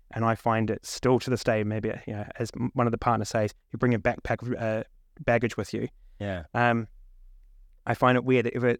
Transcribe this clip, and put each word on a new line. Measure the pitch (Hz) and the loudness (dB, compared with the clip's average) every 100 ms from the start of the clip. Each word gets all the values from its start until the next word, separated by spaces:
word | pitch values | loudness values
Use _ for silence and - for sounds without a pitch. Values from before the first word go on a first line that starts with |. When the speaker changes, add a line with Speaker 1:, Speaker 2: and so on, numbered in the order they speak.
| - | -10
Speaker 1:
and | 110 | -2
I | 113 110 | 0 0
find | 117 113 110 | 0 0 0
it | 101 - | -4 -8
still | - 127 127 | 0 4 4
to | - | 2
this | 120 | -2
day, | - 110 104 | 0 0 0
maybe, | 107 110 - - | -2 -4 -6 -8
you | |
know, | 104 104 - | -10 -10 -6
as | 113 - | -6 -4
m-, | 123 127 | -4 0
one | 117 | 0
of | |
the | 113 | 2
partners | 123 110 101 | 0 0 0
says, | 113 104 - - | -2 -2 -4 -14
"You | 127 | 0
bring | 123 | 2
a | 113 | 4
backpack | 123 113 - 117 | 2 -2 -4 -4
of, | 117 117 | -4 -4
uh, | 113 110 - _ _ - 139 | -2 -4 -6 _ _ -6 0
baggage | 117 117 - | 2 2 -2
with | 101 | -6
you." | 107 120 - - - | -4 -6 -8 -20 -8
Speaker 2:
Yeah. | 101 90 80 | -6 -6 -4
Speaker 1:
Um, | 120 120 117 107 - - - - - - - - - - | 0 2 2 -4 -14 -20 -20 -20 -20 -20 -20 -20 -12 -4
I | |
find | 117 127 123 | 2 4 4
it | 127 | 4
weird | 127 117 | 2 2
that | 123 | 0
every | 123 - | 0 0